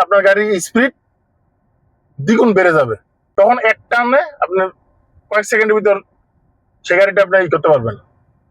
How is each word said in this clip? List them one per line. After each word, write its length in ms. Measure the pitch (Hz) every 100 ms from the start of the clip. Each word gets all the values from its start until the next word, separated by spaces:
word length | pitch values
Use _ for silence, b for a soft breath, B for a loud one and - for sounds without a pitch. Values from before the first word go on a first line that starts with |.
আপনার 160 | - 202 196
গাড়ির 220 | 202 214 190 -
স্পিড 260 | 226 262 - _ _ _ _ _ _ _ _ _ _ _ -
দ্বিগুণ 320 | 143 220 240 190
বেড়ে 160 | 180 156
যাবে। 180 | 123 107 _ _ _ -
তখন 180 | 202 240 220
এক 80 | - _
টানে 300 | 240 240 277 320 285
আপনার 240 | - 190 190 - _ _ _ _ _
কয়েক 160 | 208 208
সেকেন্ডের 260 | 220 220 214
ভিতর 180 | 208 196 - _ _ _ _ _ _ _
সে 80 | - 175
গাড়িটা 200 | 196 185
আপনি 120 | 190 190 180
ই 40 |
করতে 140 | 160 160
পারবেন। 240 | 143 113 101 _ _ _ _ _